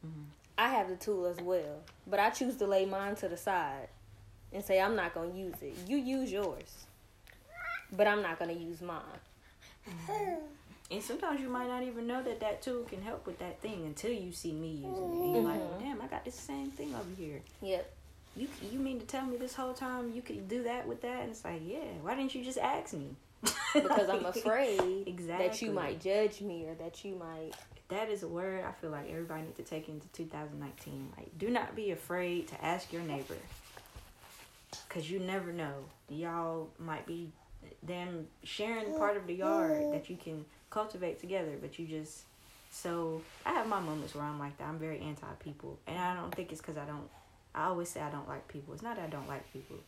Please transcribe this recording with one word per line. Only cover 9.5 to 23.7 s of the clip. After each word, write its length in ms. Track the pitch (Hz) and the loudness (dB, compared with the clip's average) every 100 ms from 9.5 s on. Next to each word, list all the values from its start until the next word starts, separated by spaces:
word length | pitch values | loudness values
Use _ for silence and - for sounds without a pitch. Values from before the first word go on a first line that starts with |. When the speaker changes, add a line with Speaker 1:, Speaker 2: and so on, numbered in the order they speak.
| - - - - | -20 -20 -18 -12
Speaker 1:
Mm-hmm. 460 | 175 165 427 403 339 302 294 - - - | -8 -2 0 0 0 -4 -12 -18 -18 -6
And 100 | 202 | -4
sometimes 380 | 226 262 359 285 | -2 0 2 2
you 80 | 262 | 0
might 180 | 247 247 | 0 0
not 160 | 247 | 0
even 220 | 254 233 233 | -2 -2 0
know 160 | 254 | 0
that 180 | 254 220 | 0 0
that 200 | 214 208 | 0 0
tool 220 | - 247 | 0 -2
can 180 | 233 185 | -2 -4
help 240 | 202 - - | -4 -4 -6
with 140 | 175 | -6
that 220 | 180 - | -6 -4
thing 240 | 220 202 160 | -4 -4 -4
until 260 | 147 214 | -2 0
you 200 | 240 180 | 0 -2
see 200 | 170 170 | -4 -4
me 160 | 226 320 | -2 -2
using 180 | 311 - | -4 -2
it. 360 | 381 359 339 | -2 0 2
And 100 | 359 | 6
you're 100 | 349 | 8
like, 160 | 113 - | 6 4
Speaker 2:
Mm-hmm. 180 | - 175 | 0 -2
Speaker 1:
"Damn, 180 | 254 247 | -4 -4
I 60 | - | -4
got 180 | - - | -4 -6
this 100 | 247 | -8
same 340 | - 277 277 | -6 -4 -4
thing 220 | 277 294 | -4 -4
over 160 | 240 185 190 | -4 -4 -6
here." 240 | 160 143 - - | -6 -6 -10 -8
Speaker 2:
Yep. 300 | 196 185 - - - - - - | 0 2 0 -8 -18 -20 -14 -6
Speaker 1:
You, 120 | 277 - 202 | -6 -4 -6
you 80 | 247 | 0
mean 200 | 269 247 | 0 0
to 60 | 220 | -2
tell 200 | 269 262 | -2 0
me 120 | 240 | 0
this 160 | 254 | -2
whole 200 | 254 254 | -2 -2
time 380 | 254 262 254 240 | -2 -2 0 -2
you 100 | 233 | -4
could 240 | 247 214 190 | -4 -6 0
do 160 | 233 | 0
that 240 | 233 247 - | 2 0 -2
with 140 | 233 | -2
that? 200 | 240 247 | -2 -2
And 100 | 247 | -4
it's 120 | 220 - | -4 -4
like, 160 | 165 160 | -4 -2
"Yeah, 200 | 262 277 175 | -4 -4 -4
why 140 | 156 262 | -2 2
didn't 200 | 269 262 | 2 0
you 80 | |
just 140 | 247 254 | -2 2
ask 360 | 247 294 339 | 4 2 0
me?" 220 | 170 139 135 - - - - - | -4 -6 -8 -16 0 2 2 6